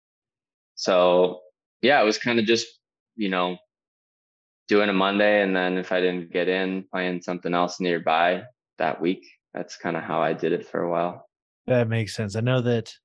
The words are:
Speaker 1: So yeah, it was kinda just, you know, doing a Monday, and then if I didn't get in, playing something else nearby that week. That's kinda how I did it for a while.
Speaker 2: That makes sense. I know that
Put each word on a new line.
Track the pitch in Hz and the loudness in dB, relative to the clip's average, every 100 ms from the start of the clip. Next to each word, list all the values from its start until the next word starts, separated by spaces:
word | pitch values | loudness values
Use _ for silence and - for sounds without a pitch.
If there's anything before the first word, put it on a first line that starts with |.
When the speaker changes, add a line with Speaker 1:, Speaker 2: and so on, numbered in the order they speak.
| _ _ _ _ _ _ _ - | _ _ _ _ _ _ _ -6
Speaker 1:
So | - 92 90 90 90 87 - _ _ _ | 0 4 6 6 4 0 -16 _ _ _
yeah, | 117 143 | 2 4
it | 107 | 4
was | 107 | 0
kinda | 123 120 | 0 0
just, | 107 113 - - _ _ _ - | 2 0 -2 -14 _ _ _ -6
you | 101 | -2
know, | 92 90 90 _ _ _ _ _ _ _ _ _ _ - | 0 -2 -4 _ _ _ _ _ _ _ _ _ _ 0
doing | 104 104 | 2 4
a | |
Monday, | 95 95 101 104 104 | 2 2 2 4 4
and | 98 95 | 2 0
then | 90 92 | 0 -2
if | 92 | -2
I | 92 | 0
didn't | 90 90 85 | 0 -2 -4
get | 92 87 | -2 0
in, | 92 95 95 | 0 -2 -4
playing | 95 95 92 90 | -6 -6 -4 -4
something | - 90 85 | -6 -8 -2
else | 87 87 - | 0 -2 -2
nearby | 92 85 82 80 87 92 - _ _ - | -2 -2 0 2 2 0 -6 _ _ -6
that | 82 - | -4 -2
week. | 85 98 - _ _ | -2 -4 -8 _ _
That's | - - - | -14 -14 -10
kinda | 90 82 | -8 -6
how | - 80 | -4 -2
I | 80 | -2
did | 82 82 | -2 -2
it | 87 - | -4 -4
for | 85 | -6
a | 87 | -2
while. | 85 87 - - _ _ _ - | -2 -4 -6 -18 _ _ _ -2
Speaker 2:
That | 127 113 | 0 0
makes | 113 101 - | -2 -4 -6
sense. | 107 101 | -6 -2
I | |
know | 123 127 | 0 0
that | 120 117 110 - | 0 -2 -4 -14